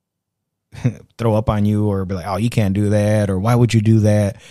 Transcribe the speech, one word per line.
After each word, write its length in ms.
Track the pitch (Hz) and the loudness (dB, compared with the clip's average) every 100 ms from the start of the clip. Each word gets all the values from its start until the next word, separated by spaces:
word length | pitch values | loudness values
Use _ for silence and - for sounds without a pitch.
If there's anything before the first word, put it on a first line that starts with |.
| _ _ _ _ _ _ _ | _ _ _ _ _ _ _
<laughs> 440 | - 127 95 - - | -6 -6 -6 -14 -4
throw 160 | 113 | 0
up 140 | 107 110 | 0 0
on 160 | 107 | 0
you 220 | 104 104 107 | 0 0 0
or 180 | 98 | -2
be 100 | 92 | -4
like, 120 | 95 92 | -6 -6
"Oh, 100 | 95 | -4
you 140 | 117 | -2
can't 240 | - 98 | 0 0
do 160 | 95 104 | 0 0
that," 400 | 104 104 107 104 | 0 0 0 0
or, 80 | 95 | -2
"Why 160 | 107 | 0
would 180 | 120 120 | 2 2
you 80 | 113 | 2
do 200 | 107 110 | 2 2
that?" 360 | 107 104 101 - - | 4 2 0 -6 -16